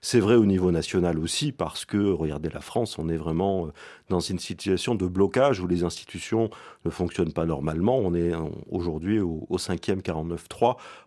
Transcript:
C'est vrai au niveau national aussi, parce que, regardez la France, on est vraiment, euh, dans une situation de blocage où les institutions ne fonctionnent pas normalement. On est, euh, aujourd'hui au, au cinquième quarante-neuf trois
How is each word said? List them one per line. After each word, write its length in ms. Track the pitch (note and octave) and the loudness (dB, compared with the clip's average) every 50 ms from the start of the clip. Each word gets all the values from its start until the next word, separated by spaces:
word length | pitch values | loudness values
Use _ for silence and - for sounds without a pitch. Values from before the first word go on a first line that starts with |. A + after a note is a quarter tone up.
C'est 180 | - - - A#2+ | -4 2 4 4
vrai 160 | F#2+ G#2 B2 | 6 6 8
au 120 | A#2+ G#2+ | 8 8
niveau 240 | G2+ F#2+ F#2 F#2 F2+ | 6 6 4 4 4
national 480 | F2 D#2+ - - - F#2 F2 F2 E2 D#2+ | 2 2 0 0 0 2 2 2 2 0
aussi, 340 | D#2+ E2 - - D3 D3 - | -2 -2 -2 -2 -2 -2 -2
parce 320 | - E2 D#2 - - - | -2 -4 -6 -6 -8 -8
que, 140 | - - G#2 | -2 0 2
regardez 500 | G2+ G2 F2+ - D#2+ D2+ C#2+ D2 D2+ - | 2 2 2 2 0 -2 -2 -4 -6 -6
la 140 | - C#2+ - | -8 -8 -10
France, 360 | - - B2 A2+ - - - | -6 -4 -2 -2 -2 -4 -4
on 120 | D#2+ E2 | -4 -2
est 80 | E2 D#2+ | -2 -2
vraiment, 480 | D#2+ E2 D#2+ E2+ F#2+ G2 G2 F#2 E2 | -2 -2 0 0 0 0 0 -2 -4
euh, 40 | D2+ - - - - - - _ - | -6 -8 -14 -18 -20 -20 -16 _ -2
dans 120 | F#2 F2 | 0 0
une 180 | - - F#2 F2 | 0 -2 -4 -6
situation 560 | - - F2 - - G2 F#2+ F2 - B2 A#2+ | -6 -8 -10 -6 -2 0 0 0 0 0 -2
de 120 | F#2+ F#2 | 0 0
blocage 540 | F2+ F2+ F#2+ G2 F#2+ - B2+ C3+ C#3+ B2+ F#2 | 0 2 2 2 4 4 4 4 4 4 2
où 60 | F2+ | 0
les 180 | F2+ F2+ E2+ F2 | 0 0 0 0
institutions 640 | E2+ - - - - - F2+ - - A2 A2+ A2+ G#2 - - - - - - - | -2 -2 -6 -10 -12 -12 -12 -6 -2 0 0 0 0 -4 -8 -18 -20 -16 -10 -8
ne 40 | E2+ | -6
fonctionnent 440 | - - F2+ E2+ - - F2 D#2+ - | -4 -2 -4 -2 0 0 -2 0 0
pas 100 | E2+ E2 | 0 0
normalement. 540 | E2 D#2+ C2+ D2 D#2 D#2 E2 F2+ A2+ C3 C3+ | 0 0 -2 -2 -2 0 0 2 2 2 2
On 160 | G#2 F2+ F2 | 2 0 0
est, 180 | E2+ E2+ F2 E2+ | 2 2 0 0
euh, 160 | E2 D#2+ D#2 - C#2 - - | -2 -2 -6 -6 -10 -10 -6
aujourd'hui 500 | - F#2 E2+ E2+ D2+ D#2 E2 G2 G#2+ A2 | -4 -4 -2 -2 -4 -4 -2 0 0 2
au, 260 | G2 E2+ E2 D#2+ - - | 0 0 -2 -4 -4 -4
au 80 | F2+ F2+ | -4 -4
cinquième 420 | - - F#2 E2+ - - G2 F2+ | -2 -2 -4 -4 -2 -2 -2 -2
quarante-neuf 480 | - - E2 D#2 D#2+ E2+ E2+ E2 - - | -2 -4 -4 -2 -2 -4 -6 -6 -8 -10
trois 300 | - - A#2+ A#2+ B2+ - - - - - - | -2 2 4 4 4 2 -4 -18 -20 -20 -14